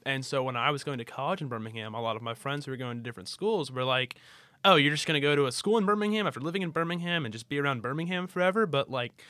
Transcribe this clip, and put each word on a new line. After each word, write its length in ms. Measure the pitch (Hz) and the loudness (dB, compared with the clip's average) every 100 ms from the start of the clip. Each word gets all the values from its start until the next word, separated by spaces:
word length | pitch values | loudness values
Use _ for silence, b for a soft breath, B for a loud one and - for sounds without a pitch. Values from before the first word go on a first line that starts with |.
| 135 | -4
and 180 | 135 | -4
so 180 | 127 139 | -2 -2
when 140 | 131 120 | 0 0
I 140 | 131 | 0
was 120 | 143 | 0
going 140 | 147 131 | -4 -8
to 80 | |
college 380 | 117 - 143 185 | -8 -6 -4 -2
in 60 | 139 | -4
Birmingham, 440 | 113 110 113 110 | -6 -6 -8 -8
a 60 | 113 | -4
lot 160 | 113 110 | -4 -4
of 60 | |
my 100 | 117 | -6
friends 320 | 117 139 143 | -6 -4 -6
who 60 | 139 | -6
were 80 | 127 | -6
going 180 | 123 120 | -6 -6
to 60 | |
different 260 | 120 101 92 | -8 -10 -12
schools 420 | - 208 208 131 | -6 -2 -2 -2
were 140 | 127 | -2
like, 300 | 127 127 127 - b b b b | 0 0 -2 -8 b b b b
"Oh, 120 | 196 165 | 8 8
you're 160 | 143 | 8
just 120 | 151 - | 4 0
gonna 140 | 151 | 2
go 160 | 147 147 | 4 4
to 80 | |
a 80 | 135 | 4
school 240 | - 202 226 | 2 2 2
in 80 | |
Birmingham 420 | 196 208 208 214 180 | 4 2 2 0 0
after 140 | 123 | -2
living 220 | 151 190 | -4 -2
in 80 | 175 | -2
Birmingham 560 | 165 165 175 175 170 120 | 0 -2 -2 -2 -2 -2
and 60 | |
just 160 | 113 - | -6 -4
be 80 | 143 | 0
around 240 | 143 123 | 0 0
Birmingham 440 | 120 151 170 180 185 | -2 -4 -2 -4 -4
forever?" 380 | 180 185 214 | 0 2 2
But, 260 | 202 139 135 | 2 0 0
like, 220 | 127 120 - | -4 -6 -10